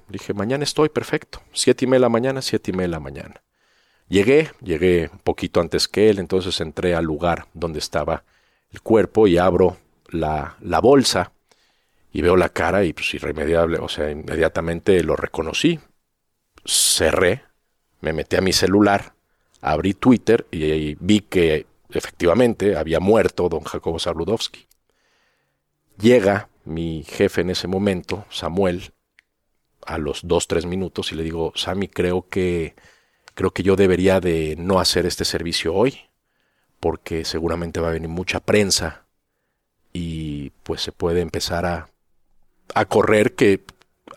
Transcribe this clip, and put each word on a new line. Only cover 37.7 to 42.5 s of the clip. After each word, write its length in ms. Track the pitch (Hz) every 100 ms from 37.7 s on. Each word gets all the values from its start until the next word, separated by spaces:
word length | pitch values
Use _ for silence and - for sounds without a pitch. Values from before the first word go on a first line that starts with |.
| 85
va 100 | 82
a 40 |
venir 160 | 80 82
mucha 300 | 85 92 85
prensa 640 | - 104 98 - 82 - _ _ _ _ _ _ _ _ _
y, 580 | 87 82 80 78 71 69 -
pues, 180 | - 82
se 100 | -
puede 300 | - 87 87
empezar 440 | 82 - - 85 87
a, 240 | 85 - _ _ _ _ _ _